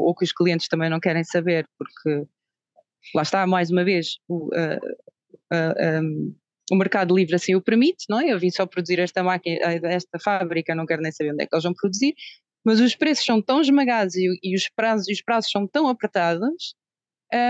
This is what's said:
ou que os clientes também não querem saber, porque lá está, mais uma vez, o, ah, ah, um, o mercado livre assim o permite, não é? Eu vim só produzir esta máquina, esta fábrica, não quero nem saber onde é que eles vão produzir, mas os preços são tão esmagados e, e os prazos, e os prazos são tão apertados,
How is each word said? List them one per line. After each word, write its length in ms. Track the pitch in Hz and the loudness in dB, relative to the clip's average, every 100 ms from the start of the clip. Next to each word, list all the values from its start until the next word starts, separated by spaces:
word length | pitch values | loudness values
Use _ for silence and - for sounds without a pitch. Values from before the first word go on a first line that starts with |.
| 156 | 2
ou 80 | |
que 100 | 175 | 0
os 80 | 180 | -2
clientes 360 | - 175 165 - | 0 0 0 -2
também 220 | 165 165 | -2 0
não 100 | 160 | 0
querem 240 | 180 165 | 0 -2
saber, 420 | 165 175 170 165 156 - | -2 -2 0 -2 -4 -10
porque 480 | 139 - 156 147 143 _ _ _ _ _ _ _ - | -16 -6 -4 -4 -6 _ _ _ _ _ _ _ -6
lá 80 | - | -4
está, 240 | 156 196 185 | 0 0 2
mais 240 | 185 170 | 2 2
uma 140 | 180 | 2
vez, 340 | 180 185 160 - - | 2 0 -2 -8 -8
o, 220 | 175 151 | -6 -4
ah, 240 | - 160 - - - - _ _ - - | -2 -2 -4 -6 -12 -16 _ _ -18 -6
ah, 480 | 170 160 - 170 160 | -2 0 0 0 0
um, 320 | 156 151 156 - _ _ - | -2 -4 -6 -8 _ _ 0
o 40 | 190 | 2
mercado 380 | 190 208 185 185 | 2 2 2 4
livre 180 | 170 | 4
assim 200 | 175 - | 0 2
o 80 | 190 | 0
permite, 420 | 185 226 285 370 - | 4 4 4 2 -2
não 120 | 214 | -2
é? 120 | 320 | 0
Eu 60 | 202 | 0
vim 120 | 180 | 0
só 160 | - 185 | 0 -4
produzir 320 | - 170 180 | -2 -2 0
esta 240 | 180 - | 0 0
máquina, 360 | 180 180 175 165 170 170 | -2 -2 -4 -2 -2 -2
esta 340 | 165 180 175 170 | -2 -4 -4 -6
fábrica, 560 | - 196 175 165 165 | -2 0 -2 -4 -4
não 120 | 165 160 | -4 -2
quero 160 | 160 | -4
nem 100 | 160 | -4
saber 200 | 156 151 | -4 -4
onde 100 | 147 | -4
é 20 | 147 | -2
que 80 | |
eles 100 | 165 | -2
vão 100 | 170 | -2
produzir, 400 | 180 202 190 269 - - - _ _ | -2 -4 0 -2 -2 -10 -20 _ _
mas 140 | 220 220 | 2 4
os 140 | 247 | 4
preços 300 | - 302 294 | 2 0 0
são 160 | - 226 | 0 0
tão 180 | 208 262 | 2 2
esmagados 540 | 285 277 254 233 196 175 | 4 4 4 0 0 0
e, 220 | 185 180 | -2 -2
e 120 | 190 | -2
os 140 | 190 - | -2 -4
prazos, 400 | - 226 220 190 | -2 0 0 -2
e 40 | |
os 100 | 202 | -6
prazos 280 | - 233 214 | -2 -2 0
são 160 | 208 202 | -2 -2
tão 220 | 294 302 | 0 0
apertados, 840 | 247 214 180 170 170 233 339 - - _ _ _ _ - 233 | 0 -2 0 0 0 -2 -4 -10 -16 _ _ _ _ -6 0